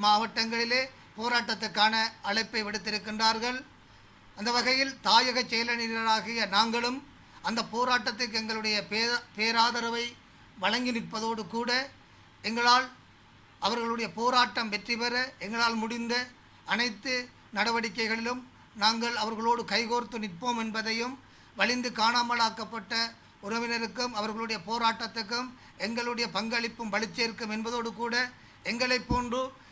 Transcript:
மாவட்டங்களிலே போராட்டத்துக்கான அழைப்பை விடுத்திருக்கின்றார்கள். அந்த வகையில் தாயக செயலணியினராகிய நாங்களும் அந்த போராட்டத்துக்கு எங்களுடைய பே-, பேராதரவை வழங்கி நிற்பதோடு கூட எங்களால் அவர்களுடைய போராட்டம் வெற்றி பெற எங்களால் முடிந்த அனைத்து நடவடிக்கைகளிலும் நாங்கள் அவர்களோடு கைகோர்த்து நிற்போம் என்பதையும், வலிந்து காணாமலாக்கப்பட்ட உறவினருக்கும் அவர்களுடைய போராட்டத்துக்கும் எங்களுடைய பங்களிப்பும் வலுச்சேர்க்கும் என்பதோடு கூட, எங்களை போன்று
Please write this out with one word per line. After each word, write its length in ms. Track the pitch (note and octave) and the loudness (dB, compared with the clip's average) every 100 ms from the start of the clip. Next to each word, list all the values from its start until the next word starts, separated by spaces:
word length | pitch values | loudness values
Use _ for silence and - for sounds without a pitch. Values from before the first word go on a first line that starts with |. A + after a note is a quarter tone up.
மாவட்டங்களிலே 880 | G#3 G#3+ A3+ A3+ A3+ A#3 A#3 B3+ C4 - - G#3+ | 6 6 4 -2 -2 0 2 2 0 -6 -18 -6
போராட்டத்துக்கான 920 | A#3+ A#3+ A3+ G#3+ G#3 F#3 G#3+ A3 A3+ - | 2 2 2 -2 -2 4 4 4 0 -2
அழைப்பை 420 | G3 G#3+ G#3+ A3+ | -2 0 0 -2
விடுத்திருக்கின்றார்கள். 1040 | G#3 G#3+ G#3+ G#3 G#3+ G#3+ A3+ A3+ A#3+ B3+ - - - - - - - - | -2 -4 -4 -6 -4 2 2 2 0 -4 -8 -20 -20 -20 -20 -20 -18 -8
அந்த 160 | A3 | 0
வகையில் 460 | A#3+ A3+ C4 C4+ A#3 | 2 2 2 0 0
தாயக 380 | G3+ A3 B3+ A#3+ | 6 6 6 0
செயலணியினராகிய 1040 | A#3+ A3+ A#3 A#3 A3+ A3+ A3+ A3 G#3+ A#3 G3+ | 0 -2 0 -2 -2 0 2 2 0 -2 2
நாங்களும் 600 | G3 A3+ A#3 A#3+ C4+ - - - - | 2 4 2 0 -2 -8 -20 -20 -8
அந்த 220 | - A3+ F#3+ | -4 -4 -2
போராட்டத்துக்கு 600 | A3+ B3+ B3 B3+ A3 A#3+ | 0 2 2 0 -4 -2
எங்களுடைய 520 | A3+ A3 A3 G#3+ G#3 - | -2 -4 -2 0 -2 -2
பே-, 320 | G#3+ A#3 A#3+ - G3+ | 0 0 -2 -4 -2
பேராதரவை 800 | A3 A#3 A#3 A#3 A#3 A#3 A#3+ - - - - - | 0 4 4 2 -2 -2 -6 -10 -20 -20 -20 -2
வழங்கி 340 | F#3+ A#3 B3 | 0 2 0
நிற்பதோடு 540 | A#3 E3 A3 A3+ A3 F3 | -2 -4 -4 -4 -4 -4
கூட 420 | A3+ A#3 B3 C#4 - - - - - | -4 -2 -2 -2 -12 -20 -20 -20 -10
எங்களால் 500 | G#3 A#3 A#3+ B3 C4 - - - - - - - | -4 2 6 6 4 -8 -20 -20 -20 -20 -20 -4
அவர்களுடைய 520 | G3 A#3 A#3 A#3 G#3+ | -2 0 -2 -2 -4
போராட்டம் 580 | F3 A#3+ B3+ A#3+ B3 A3 | 0 4 4 4 2 -4
வெற்றி 280 | G3+ G3+ A#3 | -4 -4 -2
பெற 360 | A#3+ B3 C4 - | 0 0 -2 -6
எங்களால் 360 | F#3+ A#3 A#3 A3+ | -6 0 0 0
முடிந்த 520 | A3 A#3 A#3 A#3+ B3 - - - - | -2 -4 -2 -2 -4 -10 -20 -10 -2
அனைத்து 640 | G#3 A#3+ G3 C4+ B3+ B3 - - | 0 0 -4 -4 -4 -6 -14 -8
நடவடிக்கைகளிலும் 920 | G3+ A3 A#3 A3+ F#3 A3 A3+ A3+ B3+ - - - A3 | -2 2 2 0 -2 -2 -2 -2 -6 -10 -20 -16 0
நாங்கள் 400 | G#3 A3+ A#3 A#3 | 2 2 0 -2
அவர்களோடு 480 | A3 G#3+ A#3 A#3+ | -2 0 0 0
கைகோர்த்து 560 | E3+ G3+ A3+ A#3+ A3+ A3+ | 2 0 2 -2 -2 -6
நிற்போம் 380 | G#3+ E3+ B3 A#3 | -8 -6 -2 -2
என்பதையும், 600 | A3 A3 G#3+ A3+ A#3+ C4+ - - - - | -2 -2 -2 -2 -4 -8 -16 -20 -10 0
வலிந்து 340 | G#3+ B3 B3 | 0 0 -2
காணாமலாக்கப்பட்ட 1200 | G#3+ A3 A#3+ A#3+ A#3+ A3+ A3 A3 A3+ - A3+ A#3 - - - | 2 2 4 2 2 2 0 -8 -10 -4 -2 -4 -6 -20 -12
உறவினருக்கும் 680 | G3+ A#3 A#3 A#3 A3+ B3+ B3 | -6 -4 -2 -2 -4 -4 -4
அவர்களுடைய 500 | G#3+ G#3+ A3 A3+ G#3+ E3+ | -2 -4 -4 -4 -6 -4
போராட்டத்துக்கும் 840 | A#3 A3+ A3+ A3+ A3+ G3+ A#3+ B3+ - - - | 0 2 0 -4 -8 -4 -4 -6 -10 -18 -8
எங்களுடைய 520 | G3+ A#3 A#3+ A#3 A#3 | -4 -2 -2 -2 -2
பங்களிப்பும் 580 | F#3+ A3+ A#3 A#3 A3+ A3 | -2 -2 -2 -2 -6 -4
வலுச்சேர்க்கும் 580 | G3+ A3 E3 A#3 A3+ A3+ | -2 -2 -2 -2 -2 -6
என்பதோடு 440 | A3 A3 A#3+ A3+ | -4 -2 -2 -4
கூட, 380 | F#3 A#3 A#3+ B3 - - - | -4 -2 0 -2 -6 -20 -10
எங்களை 360 | - A3+ B3 B3+ | -6 0 2 0
போன்று 520 | - B3 A#3+ B3 C4 - - | 0 0 0 -2 -4 -8 -20